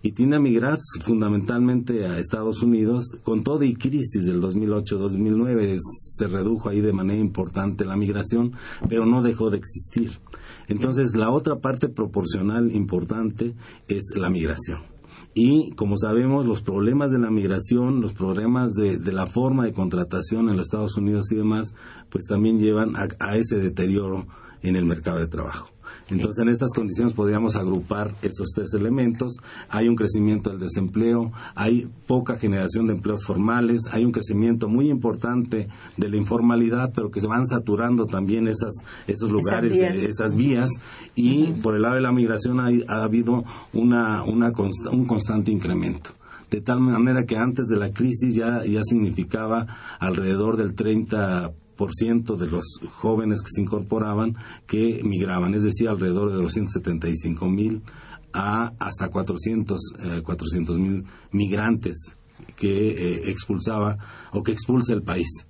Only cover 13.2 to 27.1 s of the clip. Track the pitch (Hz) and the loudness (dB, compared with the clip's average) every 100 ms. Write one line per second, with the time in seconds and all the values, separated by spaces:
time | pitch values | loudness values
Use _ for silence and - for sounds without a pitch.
13.2 | 110 110 117 117 - - - 101 - 101 | -2 -2 -6 -6 -18 -20 -6 -4 -4 -4
14.2 | 90 92 76 76 - 78 - - - - | -2 0 -2 -4 -6 -10 -12 -20 -20 -20
15.2 | - - 120 151 - - 104 101 110 110 | -8 2 4 4 2 -2 -2 0 2 2
16.2 | 131 139 123 104 - 98 107 135 143 131 | 4 2 2 -2 -2 0 2 2 2 2
17.2 | 113 107 95 92 95 120 123 135 104 101 | 2 2 2 -2 2 2 4 2 0 -2
18.2 | 95 95 110 127 123 101 101 87 87 95 | -2 0 2 2 2 2 2 2 -2 -2
19.2 | 95 120 131 131 117 113 92 90 85 92 | -2 0 2 2 0 0 0 0 -2 -4
20.2 | 80 110 113 95 85 107 104 104 101 104 | -2 0 2 2 0 -2 -2 0 2 0
21.2 | 101 110 107 110 110 - - - - - | 0 0 2 0 -2 -10 -20 -20 -8 -6
22.2 | - 101 110 113 107 107 110 - 98 - | -2 2 4 4 4 4 0 -2 -4 -4
23.2 | 98 107 117 110 95 82 92 98 95 95 | 0 0 2 0 0 0 2 2 0 -4
24.2 | 95 - - - 90 92 85 82 87 85 | -8 -16 -20 -6 0 2 2 0 -2 -4
25.2 | 80 78 73 - - - - - - 98 | -4 -4 -8 -10 -14 -20 -20 -20 -4 -2
26.2 | 107 107 113 117 131 117 107 90 120 | 0 2 2 2 0 0 -2 0 0